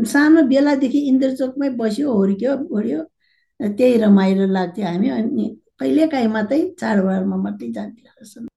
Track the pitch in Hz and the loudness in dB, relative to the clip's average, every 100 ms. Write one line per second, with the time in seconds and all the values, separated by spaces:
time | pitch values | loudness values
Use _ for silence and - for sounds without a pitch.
0 | 226 285 302 330 269 269 294 294 269 285 | 2 4 6 6 6 4 2 2 0 0
1 | 285 262 269 262 254 269 277 240 220 214 | 2 2 2 -2 -4 -4 -4 -2 -2 -2
2 | 294 214 196 196 240 269 339 214 226 302 | -2 0 0 0 -2 -4 -4 -4 -4 -6
3 | 320 _ _ _ _ - 208 202 254 233 | -8 _ _ _ _ -8 -6 0 2 4
4 | 214 196 190 196 196 190 180 - 190 175 | 4 4 4 2 0 0 -4 -6 -4 -2
5 | 254 240 220 - 208 - _ - 269 285 | -2 -2 -4 -4 -6 -10 _ -6 -2 0
6 | 320 277 226 214 214 285 370 - 226 202 | 0 0 -2 -2 -2 -2 -2 -4 -2 0
7 | 190 190 190 95 98 101 117 113 104 - | 0 -2 -2 -4 -6 -8 -10 -10 -12 -16
8 | _ _ - - 233 | _ _ -20 -20 -20